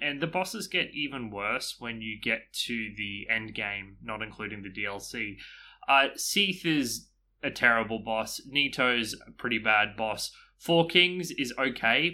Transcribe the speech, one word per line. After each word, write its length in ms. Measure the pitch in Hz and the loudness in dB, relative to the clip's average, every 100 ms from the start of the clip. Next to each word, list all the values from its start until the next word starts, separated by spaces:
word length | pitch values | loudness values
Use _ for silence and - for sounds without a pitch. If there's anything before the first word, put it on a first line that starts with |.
and 180 | 147 143 | -4 -2
the 60 | 160 | -2
bosses 420 | 180 185 226 - | 0 -2 -4 -4
get 280 | 185 160 - | -2 -2 -4
even 340 | 143 135 113 | -6 -6 -6
worse 460 | 101 104 123 - - | -4 -2 -2 -4 -8
when 220 | 120 113 | -8 -8
you 180 | 110 107 | -8 -6
get 320 | 117 113 - - - | -2 -2 -4 -8 -4
to 280 | 117 110 104 | -4 -6 -6
the 300 | 101 101 104 | -8 -6 -4
end 240 | 113 110 | -4 -4
game, 440 | 107 104 101 98 98 | -6 -6 -6 -10 -14
not 220 | 117 107 | -10 -8
including 400 | 107 - 104 104 | -8 -8 -8 -8
the 60 | 98 | -10
D 140 | 95 | -6
L 160 | 104 101 | -6 -6
C. 380 | - 120 107 98 - - - - - | -8 -6 -6 -8 -16 -20 -20 -8 6
Uh, 200 | 139 143 - | 6 6 2
Seath 500 | - - 202 185 170 | -2 2 2 2 2
is 440 | 156 123 110 - _ _ _ | 2 2 -2 -10 _ _ _
a 80 | 139 | -6
terrible 480 | - 123 117 107 113 | 2 4 6 2 -2
boss, 420 | 113 110 110 - - | -2 -2 -2 -6 -4
Nito's 680 | 139 139 - 127 120 113 - - | 0 0 2 2 2 0 -6 -14
a 40 | |
pretty 280 | - 123 113 | -6 -2 0
bad 360 | 110 107 104 101 | 4 4 4 0
boss, 360 | 110 104 - - - _ | -4 -4 -6 -10 -20 _
Four 300 | - 170 165 | 2 4 6
Kings 440 | 180 180 180 165 | 6 4 2 -4
is 220 | - 127 120 | -4 -4 0
okay, 520 | 135 120 113 127 165 | -2 2 4 4 2